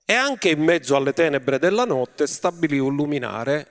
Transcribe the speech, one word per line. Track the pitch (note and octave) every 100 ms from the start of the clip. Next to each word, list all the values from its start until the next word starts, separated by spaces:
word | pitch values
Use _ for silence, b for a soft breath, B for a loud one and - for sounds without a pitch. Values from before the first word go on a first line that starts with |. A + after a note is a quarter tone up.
E | -
anche | A#3 C#4 B3+ F3+
in | D3+
mezzo | D#3+ E3+ B2+ C#3
alle | C3+
tenebre | C#3 D#3+ C#3 B2+ C3
della | F3 G#3+
notte | B3 C3 B2 - C#3+
stabilì | - F3+ E3+ D#3+ C#3
un | C3+ C#3+
luminare | D3 C#3+ A2+ G#2 B2 D3 -